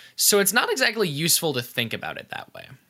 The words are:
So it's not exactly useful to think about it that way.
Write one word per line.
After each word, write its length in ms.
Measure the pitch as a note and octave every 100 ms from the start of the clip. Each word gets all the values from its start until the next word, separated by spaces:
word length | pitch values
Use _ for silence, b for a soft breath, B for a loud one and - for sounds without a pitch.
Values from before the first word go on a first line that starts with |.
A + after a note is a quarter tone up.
| B -
So 220 | - G3+
it's 120 | F#3+
not 180 | A3+ A4+
exactly 380 | F4 A#3+ A3+ F3+
useful 460 | C#3 E3 - E3
to 80 | B2+
think 320 | A#2 - A2+
about 240 | A2 D#2+ -
it 100 | -
that 240 | - -
way. 140 | - G1+ -